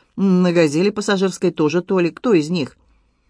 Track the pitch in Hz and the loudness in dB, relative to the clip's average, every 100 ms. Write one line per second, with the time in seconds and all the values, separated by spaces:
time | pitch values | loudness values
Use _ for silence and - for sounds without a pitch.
0 | _ - 196 180 180 170 156 156 202 208 | _ -2 0 2 2 2 2 2 0 -2
1 | 208 190 190 - 180 170 151 175 175 190 | -2 0 -2 -2 -4 0 0 -2 -2 -2
2 | 170 - 254 175 151 175 127 - _ _ | -2 -2 0 0 0 -4 -6 -10 _ _
3 | _ _ | _ _